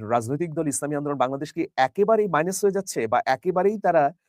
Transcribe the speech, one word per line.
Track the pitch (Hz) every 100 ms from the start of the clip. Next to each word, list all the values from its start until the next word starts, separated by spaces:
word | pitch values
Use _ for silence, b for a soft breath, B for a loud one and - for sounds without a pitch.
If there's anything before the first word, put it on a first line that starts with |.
| 107
রাজনৈতিক | 120 113 147 175
দল | 156 156
ইসলামী | 131 147
আন্দোলন | 147 147 139
বাংলাদেশ | 127 139 -
কি | 170 - -
একেবারেই | 131 - 208 220 208
মাইনাস | 151 170 190
হয়ে | 202
যাচ্ছে | 190 190 - 113
বা | 123
একেবারেই | - 131 180 180 196 214
তারা, | 185 165 143 180